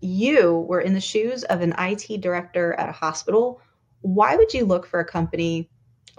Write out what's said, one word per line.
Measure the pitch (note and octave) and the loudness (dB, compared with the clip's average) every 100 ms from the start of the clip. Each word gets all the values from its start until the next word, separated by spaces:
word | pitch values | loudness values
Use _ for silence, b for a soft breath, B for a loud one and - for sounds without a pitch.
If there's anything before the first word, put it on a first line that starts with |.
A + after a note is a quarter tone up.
you | F#3 F#3+ A#3+ D4 F3 E3 E3+ | -6 -2 2 4 4 2 0
were | F3+ | -2
in | F#3 | 0
the | F#3+ | -2
shoes | F#3+ G#3+ A3+ B3+ | 0 -2 -2 -4
of | - F3+ | -4 -2
an | E3+ E3 | 0 -2
I | F3+ | -4
T | G#3 - G#3+ | -4 -6 -6
director | F#3 F3 F3+ F3+ E3+ | -4 -4 -4 -2 -2
at | - E3 | -2 -6
a | |
hospital, | E3 D#3+ D#3+ - G#3 B3 B3 b b _ _ | -4 -6 -4 0 2 2 -2 b b _ _
why | F#3+ F#3+ G#3+ E4 | -2 2 4 4
would | A4 | 4
you | C4 | 4
look | A3 F3 - | 0 0 0
for | F3+ | -4
a | |
company | E3+ F3 E3 - E3+ E3 E3 _ _ _ _ | -2 -2 -4 -2 -2 -2 -6 _ _ _ _